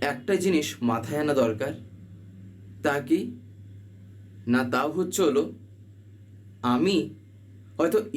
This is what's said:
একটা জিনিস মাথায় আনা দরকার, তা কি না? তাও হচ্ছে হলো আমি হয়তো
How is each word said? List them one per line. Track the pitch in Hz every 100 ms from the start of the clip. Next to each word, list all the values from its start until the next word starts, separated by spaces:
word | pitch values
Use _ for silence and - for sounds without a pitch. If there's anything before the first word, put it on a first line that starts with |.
| 139
একটা | - - 190
জিনিস | 185 165 147 - 120
মাথায় | 113 110 147
আনা | 151 135
দরকার, | 117 107 135 117 - - - - - - - - - -
তা | 151 143 143
কি | 170 240 - - - - - - - - - - - -
না? | 123 123
তাও | 127 147 160
হচ্ছে | 180 - 165
হলো | 135 160 - - - - - - - - - - - 123
আমি | 123 180 180 - - - - - - - -
হয়তো | 170 214 214